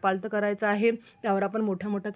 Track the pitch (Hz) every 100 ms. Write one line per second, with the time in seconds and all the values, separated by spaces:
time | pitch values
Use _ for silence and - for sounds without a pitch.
0 | 196 190 214 208 208 202 214 202 233 233
1 | - - 220 196 196 220 214 185 208 202
2 | 208